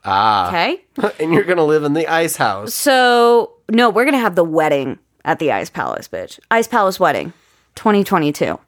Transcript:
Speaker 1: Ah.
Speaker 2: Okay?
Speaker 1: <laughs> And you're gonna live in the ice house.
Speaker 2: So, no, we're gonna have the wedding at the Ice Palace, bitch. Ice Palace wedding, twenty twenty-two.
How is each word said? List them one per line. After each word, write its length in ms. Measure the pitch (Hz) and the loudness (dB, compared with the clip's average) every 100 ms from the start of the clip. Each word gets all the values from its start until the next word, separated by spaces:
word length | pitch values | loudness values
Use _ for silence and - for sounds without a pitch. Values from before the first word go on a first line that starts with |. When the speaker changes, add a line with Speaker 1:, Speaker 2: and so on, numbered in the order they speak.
Speaker 1:
Ah. 440 | 101 95 110 104 90 | -2 0 2 2 0
Speaker 2:
Okay? 340 | 175 202 370 _ - | -2 -2 -4 _ -4
Speaker 1:
<laughs> 220 | 208 - | -4 -2
And 120 | 160 | 0
you're 120 | 165 | 0
gonna 200 | 175 175 | 2 0
live 200 | 151 156 | 2 2
in 80 | 147 | 0
the 160 | 151 156 | -2 -2
ice 280 | 165 165 - | -2 -2 -2
house. 380 | 120 98 107 | -2 -2 -8
Speaker 2:
So, 760 | - 285 262 247 240 240 240 - _ - | -4 0 2 4 4 4 2 0 _ -2
no, 220 | 220 240 | 2 2
we're 140 | 202 | 2
gonna 140 | 262 277 | 0 0
have 160 | 226 | 0
the 100 | 175 | 0
wedding 540 | 170 160 156 143 135 104 _ _ | 0 2 2 0 -2 -8 _ _
at 140 | 147 156 | -6 -2
the 140 | 151 | -2
Ice 180 | 101 90 | -2 -4
Palace, 380 | - 64 52 - | -8 -8 -8 -10
bitch. 320 | - 90 - _ | -12 -12 -18 _
Ice 160 | 226 233 | -2 0
Palace 320 | 240 190 185 | 0 0 2
wedding, 340 | 175 113 78 - _ _ _ | 0 0 -6 -14 _ _ _
twenty 280 | - 220 208 | -4 2 2
twenty-two. 560 | 190 185 147 147 123 - | 2 0 0 -2 -4 -4